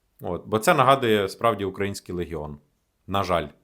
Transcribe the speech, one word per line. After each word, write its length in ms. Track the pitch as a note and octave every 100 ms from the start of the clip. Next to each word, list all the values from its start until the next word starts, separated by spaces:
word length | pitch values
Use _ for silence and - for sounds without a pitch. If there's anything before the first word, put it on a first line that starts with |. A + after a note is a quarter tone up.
| _ _
От. 240 | F#2+ E2+ -
Бо 140 | G#2+
це 140 | -
нагадує 560 | D#3+ B2+ C#3 B2 G#2+ F#2+
справді 360 | - A#2 G#2 G2
український 500 | F#2 G2 G2+ - F2+
легіон. 420 | E2 D#2+ D2 D2 _ _ _ _ -
На 160 | G2
жаль. 240 | F2+ F2 D2 -